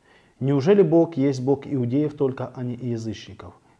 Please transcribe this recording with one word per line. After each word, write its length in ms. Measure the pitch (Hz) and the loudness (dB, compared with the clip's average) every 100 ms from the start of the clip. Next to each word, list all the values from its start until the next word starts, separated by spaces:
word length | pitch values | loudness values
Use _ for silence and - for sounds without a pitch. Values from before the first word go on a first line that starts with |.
| _ _ _ - | _ _ _ -6
Неужели 400 | 131 143 139 202 | 0 2 4 4
Бог 380 | 170 165 165 131 | 6 4 4 2
есть 240 | 139 127 | 0 0
Бог 240 | 127 139 - | 0 0 -2
иудеев 500 | 139 120 135 151 147 | -4 0 0 -2 -2
только, 340 | 135 127 127 | -4 -2 -10
а 80 | 131 | -8
не 100 | 123 | -8
и 200 | 120 123 | -8 -6
язычников? 600 | 117 113 101 - 95 - - _ _ | -6 -6 -10 -14 -18 -20 -20 _ _